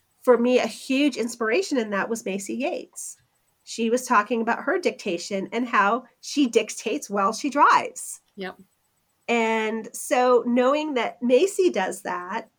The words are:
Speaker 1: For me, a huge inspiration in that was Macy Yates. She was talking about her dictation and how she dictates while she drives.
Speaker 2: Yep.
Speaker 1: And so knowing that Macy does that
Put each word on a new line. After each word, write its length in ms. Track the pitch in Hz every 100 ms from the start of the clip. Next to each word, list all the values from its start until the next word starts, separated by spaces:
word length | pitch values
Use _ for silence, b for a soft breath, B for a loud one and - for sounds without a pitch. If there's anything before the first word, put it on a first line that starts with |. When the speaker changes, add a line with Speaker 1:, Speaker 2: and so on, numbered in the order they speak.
| _ _ -
Speaker 1:
For 120 | 233
me, 220 | 240 254
a 80 | 226
huge 480 | - - 269 294 -
inspiration 600 | 226 - 220 240 392 269
in 140 | 214
that 180 | 196 196
was 160 | 226 196
Macy 300 | 196 196 226
Yates. 640 | 294 - - - - - _ _ _ _
She 260 | - - 226
was 160 | 247 247
talking 360 | 226 208 233
about 220 | 226 -
her 160 | - 370
dictation 680 | 233 - 208 170 - 196 185
and 140 | 233 247
how 360 | 220 202 240 247 B
she 280 | - 285 262
dictates 600 | 226 214 - 220 202 -
while 220 | 202 196
she 180 | 220 294
drives. 680 | 277 381 151 - - - - _ -
Speaker 2:
Yep. 220 | 185 - - _ _ _ _ _ -
Speaker 1:
And 600 | 233 226 226 220 226 208 -
so 480 | - 262 247 247 240
knowing 500 | 240 247 294 311 254
that 260 | 220 -
Macy 480 | 247 254 381 - 359
does 320 | 220 185 -
that 480 | - 175 180 220 -